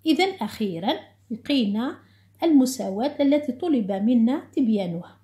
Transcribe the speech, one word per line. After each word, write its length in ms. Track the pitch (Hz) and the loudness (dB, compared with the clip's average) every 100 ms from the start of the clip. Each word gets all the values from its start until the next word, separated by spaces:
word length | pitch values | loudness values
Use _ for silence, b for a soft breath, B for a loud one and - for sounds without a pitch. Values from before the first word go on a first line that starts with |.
| 320 | 0
إذا 200 | 294 381 | 2 0
أخيرًا 680 | 381 208 - 208 165 202 311 - _ _ | -2 -8 -4 -6 -2 -4 -4 -8 _ _
لقينا 680 | 226 - 277 208 208 262 - b b b _ | -12 -2 0 0 -2 -4 -8 b b b _
المساواة 720 | 330 285 254 - 196 190 277 294 | 4 6 4 -2 -6 -4 -4 0
التي 320 | 277 285 294 | 2 2 0
طلب 400 | 247 359 262 190 | -6 -2 -2 -2
منا 520 | 190 214 247 226 285 - | -2 2 4 2 0 -4
تبيانها 640 | - 233 208 180 170 - - | -2 0 0 -2 -8 -10 -20